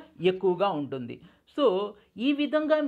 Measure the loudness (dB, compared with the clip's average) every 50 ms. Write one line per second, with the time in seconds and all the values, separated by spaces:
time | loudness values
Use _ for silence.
0 | -2 -8 _ -2 0 0 0 2 2 0 2 2 0 0 0 -2 -4 -6 -8 -8
1 | -10 -10 -12 -16 -18 -20 _ _ _ _ _ 2 2 2 2 2 -2 -6 -8 -14
2 | _ _ -10 -4 -2 0 0 0 0 0 0 0 2 2 2 2 0